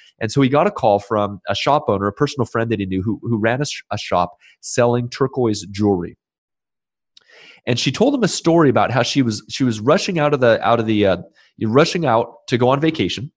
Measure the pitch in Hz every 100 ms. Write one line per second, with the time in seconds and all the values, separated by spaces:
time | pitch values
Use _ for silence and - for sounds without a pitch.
0 | _ _ 113 139 135 147 185 202 117 101
1 | - 107 101 101 - 101 - 147 - 101
2 | 101 - 143 - 117 117 113 107 98 95
3 | 98 - - 113 110 123 147 - - 104
4 | - 90 87 - _ _ - - 120 120
5 | 123 - 131 - 120 104 104 98 104 95
6 | 85 - _ _ _ _ _ _ _ _
7 | _ _ _ - - - - 123 - -
8 | 247 285 208 - 170 165 151 117 98 127
9 | 123 139 123 104 - - 131 107 110 165
10 | - 175 147 143 123 110 104 117 110 107
11 | 101 90 - _ _ - 110 123 170 185
12 | 156 117 117 - - 123 123 139 160 160
13 | 101 - 139